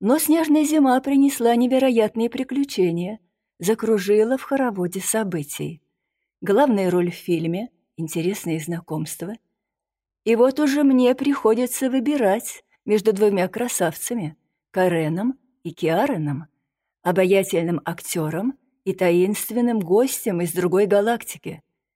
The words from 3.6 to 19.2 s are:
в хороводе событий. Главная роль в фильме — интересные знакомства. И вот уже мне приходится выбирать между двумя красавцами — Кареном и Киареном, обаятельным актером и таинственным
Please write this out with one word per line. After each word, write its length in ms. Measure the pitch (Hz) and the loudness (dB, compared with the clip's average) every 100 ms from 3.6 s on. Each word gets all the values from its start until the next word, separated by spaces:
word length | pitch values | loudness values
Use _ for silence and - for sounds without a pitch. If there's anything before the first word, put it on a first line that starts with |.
| 170 220 220 214 196 214 220 262 | -2 0 0 0 2 2 2 0
в 60 | |
хороводе 580 | - 277 254 196 180 190 | 0 0 0 -2 -4 -4
событий. 800 | - 220 202 170 147 - 151 160 _ _ _ _ _ _ | -4 -2 -2 -4 -6 -8 -10 -10 _ _ _ _ _ _
Главная 480 | 180 208 285 202 185 | 0 2 4 2 2
роль 200 | 180 175 | 2 0
в 40 | |
фильме — 560 | 175 - 165 165 180 240 _ _ - | -4 -4 -2 -2 -4 -8 _ _ -12
интересные 640 | 160 170 175 208 170 160 | -8 -4 -4 -4 -4 -6
знакомства. 720 | 151 170 - 156 156 - 170 226 _ _ _ _ _ _ _ _ | -4 -8 -8 -8 -8 -10 -12 -12 _ _ _ _ _ _ _ _
И 120 | 214 233 | 0 4
вот 240 | 262 269 | 2 2
уже 220 | 294 285 | 0 2
мне 320 | 277 254 247 | 4 4 4
приходится 720 | 262 277 269 220 226 247 - 262 | 2 0 0 2 2 0 -2 -2
выбирать 760 | 262 247 294 202 220 - - _ _ | 0 0 0 2 0 -4 -14 _ _
между 280 | - 208 214 | -2 0 2
двумя 360 | 196 208 196 185 | 2 2 2 -2
красавцами — 880 | 214 240 - 170 - - 240 156 - _ _ _ | -4 -6 -2 -2 -4 -8 -6 -8 -10 _ _ _
Кареном 680 | 190 185 165 156 165 240 269 _ _ | 0 0 2 -2 -2 -2 -4 _ _
и 100 | 170 | -14
Киареном, 760 | - 160 170 285 190 147 139 - _ _ _ _ _ | -4 0 2 0 -2 -4 -6 -10 _ _ _ _ _
обаятельным 760 | 180 180 185 196 190 170 170 170 | -2 0 2 2 2 -2 -2 -4
актером 760 | - 165 - 170 156 160 240 - _ _ | -6 -10 -8 -4 -4 -4 -4 -6 _ _
и 80 | 190 | -8
таинственным 880 | 185 185 175 | -2 2 2